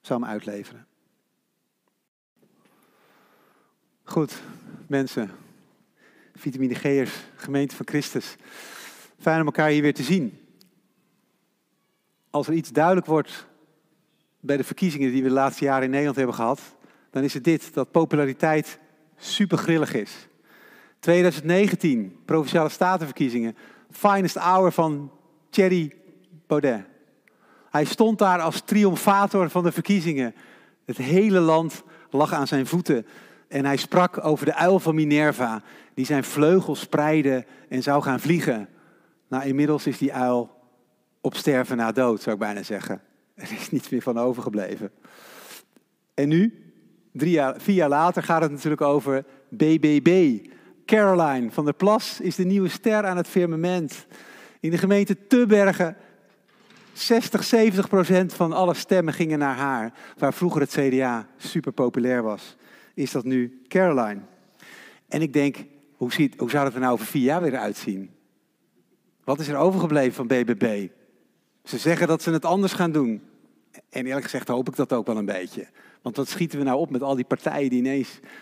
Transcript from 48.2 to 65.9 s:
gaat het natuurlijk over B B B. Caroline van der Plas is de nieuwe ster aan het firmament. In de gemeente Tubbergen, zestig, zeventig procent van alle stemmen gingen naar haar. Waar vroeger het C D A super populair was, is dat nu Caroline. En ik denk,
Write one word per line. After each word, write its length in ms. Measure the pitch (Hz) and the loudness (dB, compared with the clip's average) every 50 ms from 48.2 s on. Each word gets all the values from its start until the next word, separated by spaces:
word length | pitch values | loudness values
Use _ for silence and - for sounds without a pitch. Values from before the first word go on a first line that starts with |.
gaat 200 | - - 170 160 | -2 0 0 2
het 80 | 165 156 | 2 0
natuurlijk 300 | 143 139 - 156 151 151 | -2 -4 -2 -4 -2 0
over 440 | 156 143 143 147 135 143 135 135 135 - - - _ _ - | 2 2 2 2 0 0 -4 -4 -4 -8 -20 -20 _ _ -2
B 80 | 107 156 156 160 160 | 0 2 4 4 4
B 220 | 151 151 151 143 | 4 4 4 4
B. 80 | 131 170 175 190 180 147 120 101 - - - - - - - _ _ | 4 4 6 6 4 4 2 0 -4 -14 -20 -20 -20 -20 -20 _ _
Caroline 680 | - - 214 208 196 190 175 165 151 139 127 120 110 | 2 4 4 6 4 4 4 2 2 0 -2 -4 -4
van 140 | - - 151 | -4 -2 -2
der 100 | 147 143 | -2 0
Plas 460 | _ 185 202 214 220 - - - - | _ 2 2 2 2 0 -6 -10 -6
is 160 | - 185 - | -6 -4 -2
de 80 | - 185 | -2 0
nieuwe 240 | 180 196 202 190 175 | 0 2 2 0 0
ster 380 | - - - 233 214 214 208 | -4 -2 -2 0 0 2 0
aan 100 | 190 180 | 0 -2
het 120 | 180 165 - | -4 -4 -2
firmament. 800 | - 190 175 170 160 160 165 180 180 180 165 135 - - - _ - - - - - - - - - _ | 0 0 0 2 0 -2 -2 0 0 -2 -2 -4 -8 -14 -20 _ -20 -20 -20 -20 -20 -20 -20 -20 -18 _
In 100 | - 160 | -4 -2
de 80 | 170 170 | -2 0
gemeente 480 | - 190 202 202 202 - 202 - - | 2 4 4 4 4 2 -2 -4 2
Tubbergen, 720 | - - 247 247 208 214 202 202 196 180 - 180 165 175 - - - _ _ _ _ _ _ _ _ _ _ _ _ - - - - | 2 4 4 6 6 6 6 6 4 4 2 -2 -2 -2 -10 -20 -20 _ _ _ _ _ _ _ _ _ _ _ _ -20 -20 -20 -20
zestig, 520 | - - - - 233 226 214 - - 196 - | -12 -10 0 2 2 2 2 0 -2 -2 0
zeventig 440 | - - 226 220 226 185 190 190 - | 2 4 4 4 4 4 2 0 2
procent 460 | - 196 180 165 185 185 185 170 - | 2 2 4 4 4 4 2 0 0
van 180 | - 180 160 | -2 -2 0
alle 220 | 165 160 185 175 165 | 2 2 2 2 0
stemmen 400 | - - - 196 185 170 156 147 | -2 0 2 2 2 2 0 0
gingen 240 | - 175 160 156 147 | -2 0 0 0 0
naar 180 | 143 139 131 | 0 -2 -2
haar. 360 | 123 139 139 135 120 110 113 - - - - - - | -2 -2 -2 -2 -4 -4 -8 -10 -16 -20 -20 -8 -2
Waar 160 | - 135 - | -2 -2 0
vroeger 260 | - 175 175 - 156 | 0 -2 0 0 0
het 100 | 139 131 | -2 0
C 200 | - - 139 135 | 0 0 0 2
D 100 | 127 131 | 2 2
A 280 | 131 123 120 113 104 - _ | 0 0 -2 -4 -8 -10 _
super 360 | - - - - 175 135 - | -18 -16 -6 -6 -4 -4 -4
populair 500 | - - 131 123 120 139 120 127 127 123 | -4 -2 -2 0 0 0 0 0 0 0
was, 340 | 113 110 104 101 - - - _ _ - - - _ _ _ | -2 -4 -6 -8 -12 -20 -20 _ _ -20 -20 -20 _ _ _
is 180 | - 143 127 | -8 -6 -4
dat 120 | - 139 113 | -4 -6 -4
nu 380 | 127 131 127 120 120 127 - - _ | -2 -2 -2 -2 -2 -8 -18 -20 _
Caroline. 520 | - 175 190 180 151 127 117 107 104 101 95 - _ _ _ _ _ _ - - - - - - - _ _ _ | 0 2 2 4 2 0 -2 -2 -6 -10 -14 -18 _ _ _ _ _ _ -20 -20 -20 -20 -20 -20 -20 _ _ _
En 140 | - 147 | -4 -4
ik 100 | 160 151 | -4 0
denk, 240 | 127 151 143 143 131 - - - _ _ _ _ | 0 2 2 2 -2 -4 -16 -20 _ _ _ _